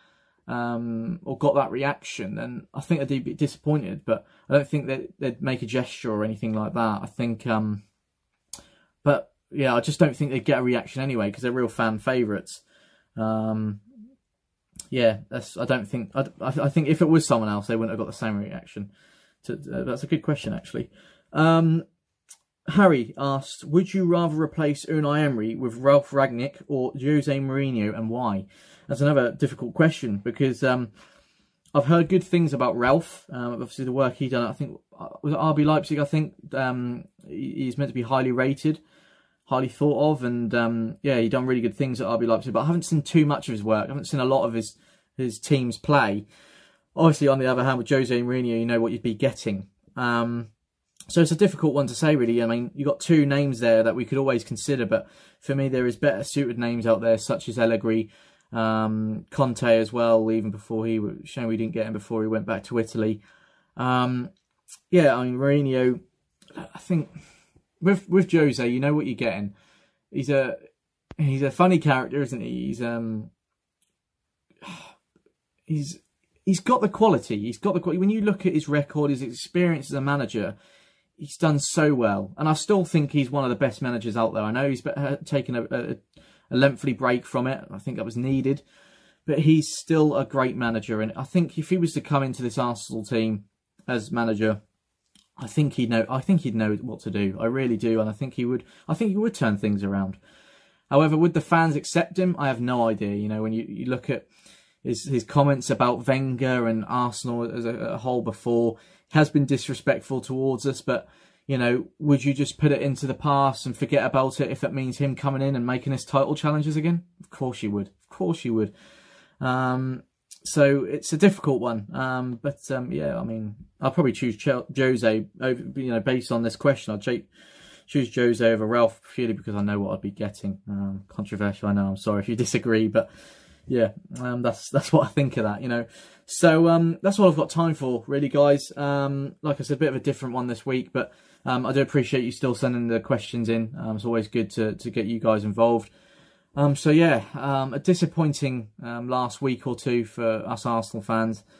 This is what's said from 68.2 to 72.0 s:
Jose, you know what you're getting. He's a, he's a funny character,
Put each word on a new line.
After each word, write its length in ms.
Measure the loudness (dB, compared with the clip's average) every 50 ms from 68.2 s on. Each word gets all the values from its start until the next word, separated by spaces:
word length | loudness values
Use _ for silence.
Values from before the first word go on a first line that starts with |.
| 4 4
Jose, 380 | 4 4 4 4 2 2 0 0
you 120 | 0 2
know 120 | 2 2 2
what 140 | 2 0
you're 80 | -2 -4
getting. 400 | -2 -2 -2 -2 -2 -4 -6 -8 _ _ _ _ _ _ _ _ _ _ _
He's 180 | -6 -6 -2 0
a, 280 | 2 2 2 0 -2 -8 -10 -16 _ _ _ _ _ _ _ -14 -6
he's 260 | -2 0 0 0 0 0
a 80 | 0
funny 280 | 2 4 4 6 6 4
character, 420 | 4 4 2 2